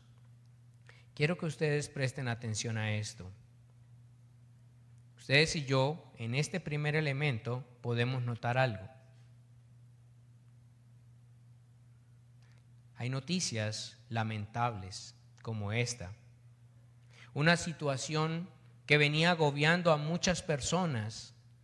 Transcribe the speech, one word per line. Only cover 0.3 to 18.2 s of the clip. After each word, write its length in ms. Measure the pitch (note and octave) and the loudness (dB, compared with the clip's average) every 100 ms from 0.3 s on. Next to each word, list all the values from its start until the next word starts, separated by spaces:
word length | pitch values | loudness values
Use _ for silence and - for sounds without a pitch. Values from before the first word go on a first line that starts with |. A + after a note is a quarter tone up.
| - - - - - - - - | -20 -20 -20 -20 -20 -20 -20 -16
quiero 220 | - D3 F3 | -2 0 0
que 100 | E3 | -4
ustedes 420 | D3 D3+ D3 C#3+ | 0 0 0 -2
presten 400 | C#3+ C3 - B2+ | -2 -2 -2 -4
atención 500 | A#2 A#2 G#2 A#2 A2 | -4 -4 -4 -2 -2
a 160 | G#2+ | -2
esto. 360 | G#2+ G#2+ - F2+ - - - - - - - - - - - - - - - - - - - | -2 -4 -10 -16 -18 -20 -20 -20 -20 -20 -20 -20 -20 -20 -20 -20 -20 -20 -20 -20 -20 -20 -16
Ustedes 380 | - C3+ D#3+ E3 | 2 4 4 2
y 80 | |
yo, 480 | C3 C3+ C3+ E3 - - | 0 2 2 -2 -10 -10
en 160 | A2+ | -4
este 260 | C3 D3+ F3+ | -2 -2 -4
primer 340 | D#3 D3 D3 D#3 | -4 -2 0 0
elemento, 680 | D3+ C3+ D3+ A2+ A#2 B2+ - - | 0 0 0 0 -4 -6 -8 -8
podemos 420 | A#2+ A#2 A#2+ C3 | -2 0 0 0
notar 360 | A#2+ A#2 A#2+ B2 | -4 -2 0 2
algo. 300 | C3 G2+ F#2+ - - - - - - - - - - - - - - - - - - - - - - - - - - - - - - - - - - - - - - - - - | 2 0 -10 -18 -20 -20 -20 -20 -20 -20 -20 -20 -20 -20 -20 -20 -20 -20 -20 -20 -20 -20 -20 -20 -20 -20 -20 -20 -20 -20 -20 -20 -20 -20 -20 -20 -20 -20 -20 -20 -20 -20 -18 -6
Hay 140 | A#2+ | -4
noticias 880 | C3+ C3+ F3+ - A2+ G#2+ G#2+ - - - | -4 -2 -2 -2 -2 -2 -4 -10 -16 -4
lamentables 1080 | A2+ A2 G#2+ G#2 A#2+ A#2+ G#2+ F#2 - - - - - | -2 -2 -4 -6 -2 -2 -2 -10 -12 -16 -20 -20 -14
como 300 | - A2 G2+ | -8 -6 -2
esta. 400 | A2+ A#2+ - F2+ G2+ - - - - - - - - - - - | 0 -2 -4 -12 -14 -20 -20 -20 -20 -20 -20 -20 -20 -20 -20 -10
Una 220 | C3+ D#3+ E3+ | 0 4 2
situación 920 | F3+ D3+ D3 C3 - D#3 | 0 -4 -4 -4 -2 0